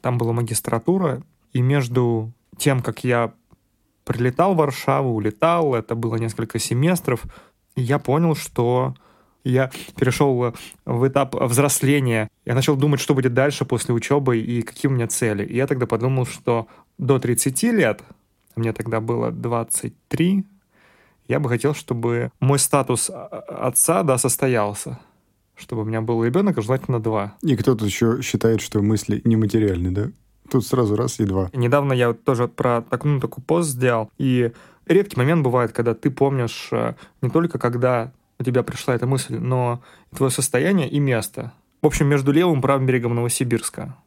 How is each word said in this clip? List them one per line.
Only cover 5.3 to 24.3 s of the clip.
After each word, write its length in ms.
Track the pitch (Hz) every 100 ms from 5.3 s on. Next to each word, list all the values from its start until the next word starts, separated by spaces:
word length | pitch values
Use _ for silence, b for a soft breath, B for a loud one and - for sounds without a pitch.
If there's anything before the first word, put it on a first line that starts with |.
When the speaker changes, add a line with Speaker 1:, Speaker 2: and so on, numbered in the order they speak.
| - 165 170 156 120
Speaker 1:
это 200 | 110 117
было 200 | 113 113
несколько 420 | 113 104 113 113
семестров, 640 | - 123 156 180 - 120 - B B _ _ -
и 60 |
я 180 | 120 143
понял, 360 | - 143 170 151
что 600 | - - 120 123 131 131 b b b b
я 280 | 131 127 131 B B -
перешёл 580 | 127 - 143 123 123 117 B - -
в 220 | 123 131
этап 280 | 139 131 -
взросления. 960 | 131 120 143 - 135 143 127 113 107 _ -
Я 100 | 123
начал 200 | 135 139
думать, 240 | 147 143
что 140 | - 139
будет 180 | 131
дальше 300 | 120 139 143 135
после 280 | 120 -
учёбы 440 | 117 - 143 131 120
и 220 | 117 120
какие 280 | 113 - 143
у 40 |
меня 140 | 131 113
цели. 380 | - 117 101 101
И 100 | 120
я 120 | 135
тогда 180 | 131 120
подумал, 400 | 113 123 131 123
что 420 | - - 117 110 B B -
до 220 | 127 135
тридцати 520 | 117 117 - 131 233
лет, 300 | 226 123 104 - - _ _ _ -
а 40 |
мне 120 | 113
тогда 280 | 110 117 113
было 300 | 113 120 117
двадцать 640 | 113 120 117 113 - 120 - _
три, 380 | 131 170 196 190 _ _ b b b b b -
я 120 | 143
бы 100 | 143
хотел, 240 | 120 139
чтобы 580 | 151 - 120 117 117 123 _
мой 200 | 127 139
статус, 500 | - 143 113 120 -
а, 180 | 120 -
а, 360 | 110 - - 127
отца, 360 | 127 - 180
да, 140 | 165 127
состоялся. 840 | 131